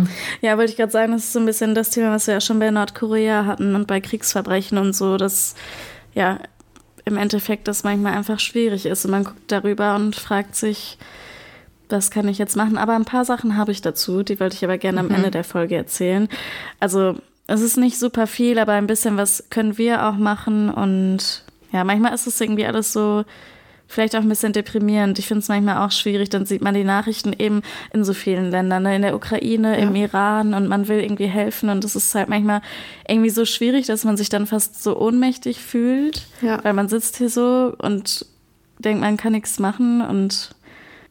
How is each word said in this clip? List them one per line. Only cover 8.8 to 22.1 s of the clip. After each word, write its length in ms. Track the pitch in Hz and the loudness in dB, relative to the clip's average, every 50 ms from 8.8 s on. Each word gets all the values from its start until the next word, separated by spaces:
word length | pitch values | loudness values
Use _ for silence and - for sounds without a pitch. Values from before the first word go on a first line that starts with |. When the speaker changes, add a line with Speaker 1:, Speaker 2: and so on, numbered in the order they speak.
| - | -2
Speaker 1:
ist 200 | 151 190 - - | -2 -2 -2 0
und 60 | 190 | 0
man 120 | 190 196 196 | 0 0 0
guckt 280 | - - - - - | -2 -6 -14 -6 -4
darüber 440 | 208 196 196 208 202 208 208 208 202 | -2 0 0 0 0 0 0 0 2
und 200 | 208 208 214 208 | 2 0 -2 -2
fragt 400 | - - - 208 196 202 202 - | -6 -4 -2 -2 -2 -2 -4 -6
sich, 440 | - - 214 208 - - - - - - - - - - - - - - - - - - - _ _ _ _ | -4 -4 -4 -4 -4 -10 -16 -16 -18 -20 -20 -20 -20 -20 -20 -20 -20 -20 -20 -20 -20 -20 -20 _ _ _ _
„Was 220 | 214 202 190 - | -2 0 0 0
kann 160 | - 214 208 | 0 0 0
ich 100 | 202 196 | 0 0
jetzt 180 | 196 208 196 - | 0 -2 -2 0
machen?“ 200 | 196 220 214 220 | 0 2 2 2
Aber 180 | - - 214 226 | 0 2 2 2
ein 100 | 226 220 | 0 0
paar 200 | - - 254 247 | 0 0 0 0
Sachen 320 | 247 247 240 - 226 208 | 0 -2 0 0 0 2
habe 140 | 208 208 208 | 2 0 0
ich 100 | 202 196 | -2 -4
dazu, 400 | - 170 156 - - - 180 190 202 | -4 -4 -4 -2 -4 -2 0 -2 0
die 160 | 196 202 190 | -2 -2 -2
wollte 160 | 190 185 190 | -2 -2 -2
ich 80 | - 196 | -2 -2
aber 140 | 180 185 | -2 -2
gerne 220 | 185 - 190 185 185 | 0 0 0 0 0
am 80 | 180 | 0
Speaker 2:
Mhm. 80 | 170 202 | 2 2
Speaker 1:
Ende 160 | 190 196 190 | 2 2 2
der 120 | - 165 170 | 0 -2 -4
Folge 320 | - - 180 170 170 175 | -2 -2 -2 0 0 -2
erzählen. 520 | 160 - - - - 180 180 185 196 214 208 - - - - - - - - - - | -4 -4 -6 -4 -2 0 0 2 2 0 0 -2 -8 -10 -12 -12 -12 -14 -14 -6 -4
Also, 360 | - 185 185 196 190 185 180 - - _ _ _ _ | -2 0 2 2 2 2 0 -4 -10 _ _ _ _
es 140 | - 208 214 | -2 0 2
ist 160 | 226 226 - | 2 2 2
nicht 220 | 254 254 247 240 - | 4 2 2 2 0
super 260 | 233 240 - 233 220 | -2 -2 0 0 -2
viel, 320 | 214 - - 240 240 240 | -2 0 0 2 2 4
aber 160 | 226 214 214 208 | 2 2 2 2
ein 140 | 208 208 | 2 2
bisschen 300 | 202 220 220 - 233 208 | 0 0 0 0 0 0
was 280 | 196 202 202 - - - - | 2 0 0 0 -2 -4 -4
können 260 | - 233 220 214 202 | -2 0 0 0 0
wir 300 | 220 226 233 240 - - | 0 0 2 2 2 2
auch 80 | 214 208 | 0 0
machen 520 | 202 214 208 208 208 - 226 214 214 208 208 | 2 0 0 0 -2 -2 0 0 2 2 0
und 760 | - - 202 196 190 190 190 190 190 185 - - - - - - _ _ _ - | 0 0 0 2 2 2 2 2 0 0 -2 -4 -6 -6 -12 -20 _ _ _ -4
ja, 120 | - 185 180 | -2 -2 0
manchmal 300 | 190 202 208 226 240 | 2 2 2 2 2